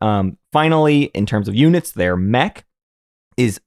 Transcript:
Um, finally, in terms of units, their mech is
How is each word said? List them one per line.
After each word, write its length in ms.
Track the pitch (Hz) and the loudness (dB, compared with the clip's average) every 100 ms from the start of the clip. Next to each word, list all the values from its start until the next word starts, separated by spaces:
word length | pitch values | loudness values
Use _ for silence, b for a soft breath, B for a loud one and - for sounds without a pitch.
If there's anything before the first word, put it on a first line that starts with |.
Um, 360 | 107 104 95 - _ | -2 0 -2 -6 _
finally, 520 | 151 156 160 151 147 143 | -2 0 2 2 2 0
in 120 | - 101 | -2 -2
terms 220 | 107 101 | -2 -2
of 80 | 101 | 2
units, 360 | 151 175 165 | 2 2 -2
their 260 | - 90 90 | -4 -2 0
mech 480 | 95 120 175 - - _ _ _ _ _ _ - | 0 0 -2 -6 -20 _ _ _ _ _ _ -2
is 240 | 123 95 | -2 -2